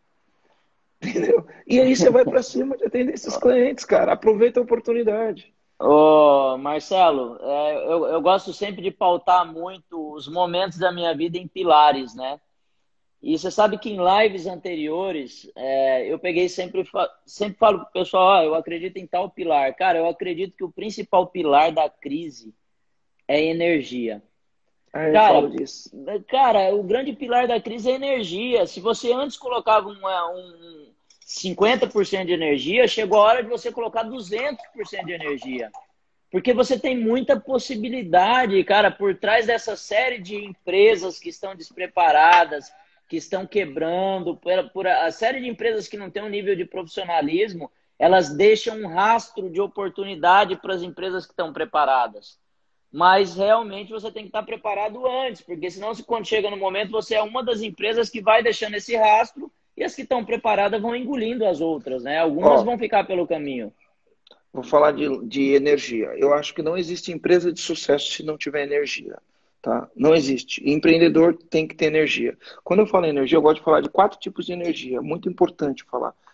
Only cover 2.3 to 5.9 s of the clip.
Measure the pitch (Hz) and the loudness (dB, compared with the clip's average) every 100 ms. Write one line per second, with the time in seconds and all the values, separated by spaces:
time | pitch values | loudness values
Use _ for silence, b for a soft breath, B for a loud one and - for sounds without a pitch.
2.3 | 254 240 - 269 262 220 247 254 - - | 0 -2 -4 -4 -4 -4 -2 -4 -6 -8
3.3 | - 247 254 262 254 - - - - 220 | 0 2 4 2 -2 0 2 2 2 2
4.3 | 208 240 247 226 233 233 233 214 214 226 | 4 4 2 0 0 0 -2 0 -2 -4
5.3 | 170 - _ _ - 135 | -8 -14 _ _ -2 4